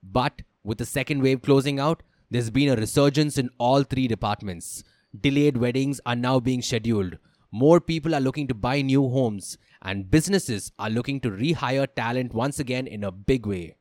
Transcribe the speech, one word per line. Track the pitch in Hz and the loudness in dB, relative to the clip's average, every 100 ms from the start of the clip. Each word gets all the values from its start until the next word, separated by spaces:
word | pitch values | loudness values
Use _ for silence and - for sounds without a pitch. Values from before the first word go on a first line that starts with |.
But | 95 101 127 - - _ | -4 -4 -4 -6 -20 _
with | 101 110 | -10 -8
the | |
second | 117 143 131 147 | -4 -4 -4 0
wave | 131 131 | 2 2
closing | 131 139 135 139 | 4 4 4 -2
out, | 143 165 - _ _ | -2 -2 -6 _ _
there's | 120 113 | -4 0
been | 110 143 | 2 4
a | 123 | 2
resurgence | 107 - 143 139 151 139 | 2 4 4 4 0 0
in | 127 _ | -4 _
all | 120 135 | 2 4
three | 139 127 131 | 2 0 -2
departments. | 110 110 104 101 87 - - - _ _ 104 | -2 -2 -4 -6 -10 -12 -16 -18 _ _ -2
Delayed | 139 139 147 127 | 0 4 4 4
weddings | 123 123 135 139 | 0 0 -2 -4
are | - 120 | -4 -2
now | 123 131 | 2 2
being | 120 127 | 2 -2
scheduled. | 117 120 110 110 95 82 _ _ _ | -2 -2 0 0 0 -6 _ _ _
More | 104 139 170 | 2 6 6
people | - 165 151 | 4 -4 -2
are | 156 | 0
looking | 131 131 139 | 0 -2 -6
to | |
buy | 117 123 139 | -4 -2 -2
new | 135 135 135 | 2 2 2
homes, | 127 123 101 - - _ _ | 2 0 -2 -10 -16 _ _
and | - 98 95 | -8 -8 2
businesses | 156 160 196 - 107 - _ | 2 4 -2 -2 -8 -8 _
are | 107 | -4
looking | 110 123 139 | -4 -4 -4
to | 123 | -6
rehire | 98 131 147 131 131 139 | -4 -2 0 0 -2 -2
talent | - 117 123 123 | -4 -4 -2 -4
once | 110 131 143 | -4 -4 -4
again | 127 123 131 | -6 -6 -6
in | 104 | -8
a | 101 | -8
big | 92 101 131 107 | -6 0 0 0
way. | 95 82 - | -6 -8 -16